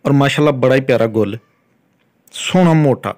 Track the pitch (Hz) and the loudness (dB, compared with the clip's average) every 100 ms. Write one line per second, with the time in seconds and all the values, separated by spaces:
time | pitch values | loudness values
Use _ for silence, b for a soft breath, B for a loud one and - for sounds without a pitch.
0 | 139 139 139 - 151 131 131 131 131 117 | 0 2 2 0 -2 0 0 0 0 0
1 | 113 110 101 110 _ _ _ _ _ _ | 0 -2 -4 -6 _ _ _ _ _ _
2 | _ _ _ - - 180 175 160 147 120 | _ _ _ -14 -2 2 2 2 2 -2
3 | 98 | -6